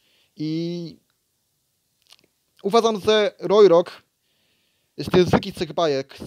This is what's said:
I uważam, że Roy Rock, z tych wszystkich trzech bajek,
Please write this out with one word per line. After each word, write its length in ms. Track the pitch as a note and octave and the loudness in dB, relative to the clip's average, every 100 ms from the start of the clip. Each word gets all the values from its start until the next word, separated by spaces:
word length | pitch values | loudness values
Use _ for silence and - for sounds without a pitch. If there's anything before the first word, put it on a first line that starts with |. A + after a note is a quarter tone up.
| _ _ _ - | _ _ _ -12
I 600 | D#3 D#3+ E3+ F3 E3 - _ _ _ _ _ _ _ _ _ _ _ _ _ _ _ _ | -8 -8 -8 -10 -14 -18 _ _ _ _ _ _ _ _ _ _ _ _ _ _ _ _
uważam, 380 | G3+ A#3 A3+ G#3+ | -2 0 0 -2
że 340 | G#3 G#3+ G3 - | 0 0 0 -4
Roy 280 | F3 G3+ G3+ | 0 6 6
Rock, 360 | E3+ - - _ _ _ _ _ _ _ _ _ - | 6 2 -6 _ _ _ _ _ _ _ _ _ -14
z 120 | D3 | -2
tych 180 | F3+ F3 | 0 2
wszystkich 280 | - G3 - | 0 -4 -10
trzech 180 | E3+ | -10
bajek, 440 | D#3+ E3 C3+ C3+ - | -4 -2 -2 -6 -14